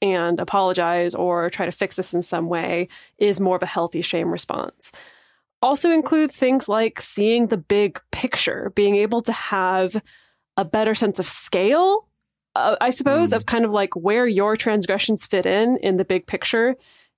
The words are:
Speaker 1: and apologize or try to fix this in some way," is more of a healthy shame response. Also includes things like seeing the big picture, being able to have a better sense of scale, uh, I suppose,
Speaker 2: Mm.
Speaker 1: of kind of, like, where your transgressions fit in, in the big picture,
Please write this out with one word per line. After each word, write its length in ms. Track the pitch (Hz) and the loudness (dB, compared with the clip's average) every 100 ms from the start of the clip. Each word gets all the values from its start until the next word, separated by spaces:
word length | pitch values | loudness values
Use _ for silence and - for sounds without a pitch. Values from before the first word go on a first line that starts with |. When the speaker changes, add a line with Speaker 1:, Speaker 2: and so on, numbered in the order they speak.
Speaker 1:
and 400 | 202 185 170 175 | -2 0 0 -2
apologize 720 | 170 196 185 180 170 175 175 | -2 0 0 0 0 0 -2
or 360 | - 180 170 175 | -2 -2 -2 -2
try 160 | - 175 | -4 -4
to 60 | |
fix 240 | - 190 - | -4 -4 -4
this 180 | - | -4
in 80 | 175 | -4
some 260 | - 165 170 | -2 -4 -4
way," 400 | 170 170 170 175 - - - | -4 -2 -4 -6 -10 -12 0
is 220 | 208 190 | 0 2
more 160 | 185 180 | 0 0
of 60 | |
a 40 | 185 | -2
healthy 360 | 180 170 165 | -2 -4 -4
shame 280 | - 170 165 | -4 -2 -2
response. 600 | 175 - - - - - - - _ _ _ _ - | -4 -6 -6 -8 -8 -10 -10 -20 _ _ _ _ -2
Also 280 | 254 285 339 | 0 2 2
includes 460 | 320 - 311 302 - | 2 2 2 2 2
things 320 | 254 262 - | 2 2 2
like 320 | 220 226 - | 0 0 -2
seeing 460 | - - 214 240 220 | -2 0 2 2 2
the 100 | 202 | 0
big 420 | - 202 202 - _ | 0 2 0 -2 _
picture, 600 | - 254 - - - 202 | -8 -4 -4 -4 -4 -4
being 220 | 208 202 202 | 0 2 4
able 260 | 208 233 | 2 0
to 100 | 233 | -2
have 720 | 226 - 196 185 190 185 214 - _ _ _ _ - | -4 -4 -2 0 0 0 -4 -8 _ _ _ _ -4
a 60 | |
better 300 | 196 214 220 | -2 0 0
sense 240 | 214 208 - | 0 0 -2
of 80 | - | -2
scale, 800 | - - 180 202 311 381 427 - _ _ _ _ | -2 0 2 2 4 4 2 -2 _ _ _ _
uh, 220 | - 214 - | -2 0 0
I 80 | 247 | 0
suppose, 400 | 254 277 302 330 | 0 2 2 2
Speaker 2:
Mm. 60 | 226 | 0
Speaker 1:
of 100 | - | 0
kind 180 | 233 | 0
of, 60 | 220 | 2
like, 220 | 208 196 170 | 0 -2 -2
where 300 | 185 233 247 | 0 2 2
your 300 | 196 208 220 | 2 2 2
transgressions 680 | 226 214 180 196 - 208 - | 0 0 0 0 0 0 0
fit 200 | 190 185 | 0 2
in, 320 | 202 233 254 | 2 2 2
in 180 | 196 185 | 0 0
the 80 | |
big 220 | 190 185 - | 0 -2 -2
picture, 500 | 190 - 226 240 254 _ _ _ | -8 -2 0 0 -2 _ _ _